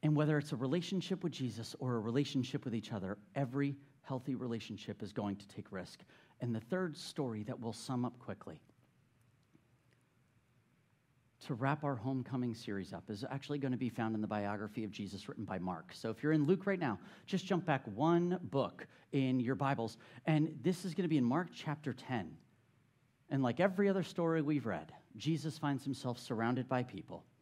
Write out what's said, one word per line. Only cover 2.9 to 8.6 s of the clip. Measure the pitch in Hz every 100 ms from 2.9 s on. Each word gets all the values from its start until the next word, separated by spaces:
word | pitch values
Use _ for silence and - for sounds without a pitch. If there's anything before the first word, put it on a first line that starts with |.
other, | 110 92 101 -
every | - 135 135 143 139 - -
healthy | - 131 131 123
relationship | 127 117 - 104 - 101
is | 104
going | 110 101 101
to | -
take | - -
risk. | 98 87 - - - - _
And | 120
the | 113
third | - 185 180 147
story | - - 135 110
that | 110 123
we'll | 113
sum | 107 - 127
up | 123 120
quickly | - 98 - 80